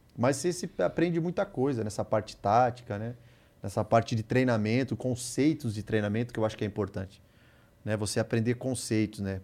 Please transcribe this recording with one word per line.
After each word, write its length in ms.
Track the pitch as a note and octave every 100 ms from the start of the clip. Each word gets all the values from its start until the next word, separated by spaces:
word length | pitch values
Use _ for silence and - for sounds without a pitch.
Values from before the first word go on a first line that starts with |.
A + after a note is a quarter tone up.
| _ -
Mas 200 | B2 C#3+
você 160 | F3
se 160 | E3+ F3+ -
aprende 420 | F2+ - F3 E3+
muita 240 | E3+ E3+
coisa 400 | G3 - C#3 A#2+
nessa 180 | G#2+ -
parte 320 | G2+ G#2+ -
tática, 640 | - G2+ A2+ B2+ A#2+ - G2+
né? 160 | A2+ B2 - - _ _
Nessa 220 | G#2 A2
parte 300 | G#2 A#2 - A2+
de 60 |
treinamento, 720 | - B2 C3 A2+ G#2+ A#2+ B2+ A2+
conceitos 800 | B2+ B2 - - D3 D#3 A#2+
de 80 | G#2
treinamento, 500 | G2+ A2 G#2 A2 A#2+
que 80 | -
eu 60 | G#2+
acho 100 | -
que 80 |
é 20 | G#2+
importante, 540 | G#2 G2 G2+ F#2+ - _ _ - _ _ _
né? 100 | G#2+ G#2+
Você 200 | G#2 A#2
aprender 360 | A2 A#2 A2+
conceitos, 680 | A#2+ C3 B2 - A2 G#2 -
né? 220 | G2 F#2+